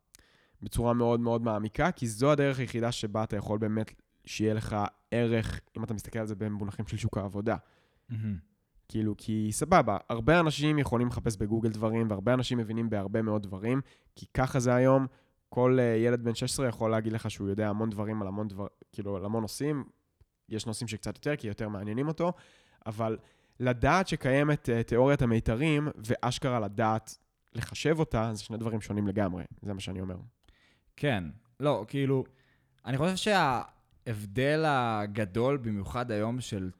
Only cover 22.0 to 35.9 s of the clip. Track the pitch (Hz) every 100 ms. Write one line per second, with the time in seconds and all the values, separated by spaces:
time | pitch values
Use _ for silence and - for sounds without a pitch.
22 | 143 160 170 175 - _ _ _ - 110
23 | 113 110 - _ _ - 123 123 127 156
24 | - 160 135 135 147 147 - 117 117 117
25 | 131 143 127 113 110 113 160 147 147 -
26 | 107 123 120 123 143 123 104 101 110 110
27 | - - _ _ _ - 110 - 147 160
28 | 156 120 113 110 - 110 113 110 - 104
29 | 101 98 98 90 - - 104 98 95 95
30 | 92 92 107 _ _ _ _ _ _ -
31 | 143 113 82 - _ _ 139 135 104 139
32 | 139 135 - _ _ _ _ _ - 131
33 | 165 185 214 196 156 120 - - _ _
34 | - 107 104 101 135 151 160 139 120 110
35 | 104 104 104 98 123 143 117 104 95